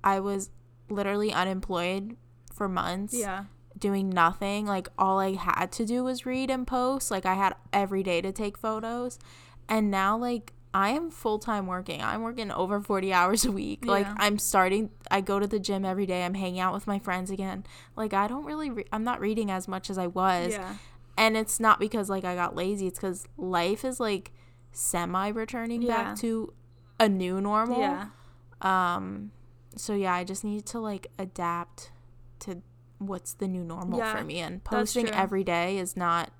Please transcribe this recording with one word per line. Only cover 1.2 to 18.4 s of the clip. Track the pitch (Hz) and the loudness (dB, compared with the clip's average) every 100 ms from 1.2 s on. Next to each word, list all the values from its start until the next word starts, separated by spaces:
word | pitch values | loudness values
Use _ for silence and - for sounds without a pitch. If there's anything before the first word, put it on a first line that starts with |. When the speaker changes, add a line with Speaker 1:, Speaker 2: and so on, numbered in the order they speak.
| 214 | 2
Speaker 1:
unemployed | 170 185 190 - 180 175 190 202 233 - - - | 2 0 -2 -2 -2 0 -2 -4 -12 -20 -20 -20
for | - 202 | -4 -2
months. | 185 175 180 208 | 0 -2 -2 -4
Speaker 2:
Yeah. | 247 202 190 196 - - - | -2 -2 -4 -8 -18 -20 -4
Speaker 1:
Doing | 202 196 190 | 0 2 2
nothing. | 185 165 185 196 202 208 | 4 4 4 -2 -2 0
Like, | 190 180 - | -2 -4 0
all | 190 190 | 4 4
I | 190 | 2
had | 190 185 - 185 | 0 0 0 0
to | - 220 | -2 -2
do | 240 | 0
was | 254 247 254 | 0 -2 -4
read | 254 262 | -2 0
and | 262 247 | -2 0
post. | 254 254 269 - | 0 0 0 -2
Like, | 196 | -2
I | 190 | 0
had | 190 196 - - | 2 2 0 -2
every | 196 196 196 | 0 2 0
day | 190 170 | 2 2
to | 190 | 0
take | 190 208 202 | -2 -4 -2
photos. | 220 220 226 240 247 - - - - - - | -4 -2 -4 -4 -6 -8 -18 -20 -20 -20 0
And | 220 208 | 2 2
now, | 196 190 226 | 2 2 2
like, | 247 240 - - - | 0 -2 -6 -20 -4
I | 190 196 | 2 2
am | 285 330 | 2 -2
full-time | - 480 427 - 208 190 | -2 0 0 0 -2 -2
working. | 180 185 151 | -4 -6 -4
I'm | - 220 | -2 -2
working | 226 240 208 | -4 -6 -6
over | - 185 208 | -2 0 0
forty | 202 196 190 | 0 0 4
hours | 185 180 214 | 6 6 4
a | - | 2
week. | 196 196 - - | 0 -4 -4 2
Like, | 202 202 | 4 2
Speaker 2:
Yeah. | 208 | 2
Speaker 1:
I'm | 208 208 | 2 2
starting, | - 196 185 196 220 - - | 2 4 4 4 0 -8 0
I | 196 | 0
go | 196 202 | 2 0
to | 202 | 2
the | 208 | 0
gym | 196 196 | 0 -2
every | 190 185 196 | 0 0 0
day. | 180 | 0
I'm | 180 | -2
hanging | 190 185 185 | -2 -4 0
out | 185 | 0
with | 196 - | 0 -2
my | 196 | -4
friends | 196 185 185 | -2 -4 -4
again. | 190 190 185 - - - - | -4 -4 -6 -10 -18 -16 -6
Like, | 220 | 0
I | 196 208 | 2 0
don't | 262 | -2